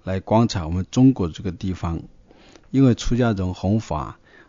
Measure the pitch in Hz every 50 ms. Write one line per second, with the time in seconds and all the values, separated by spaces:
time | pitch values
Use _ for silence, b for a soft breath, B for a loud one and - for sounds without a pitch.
0 | - 92 95 95 - - 107 110 117 110 - 101 82 78 87 92 90 - - 127
1 | 127 135 127 - 95 85 78 - - 98 82 - - 95 90 - - 85 82 -
2 | - - - _ _ b b b b b b b b b - 135 135 127 113 -
3 | - - 123 117 123 117 110 95 92 90 90 - - 95 104 110 104 - 80 76
4 | 65 - - _ b b b b b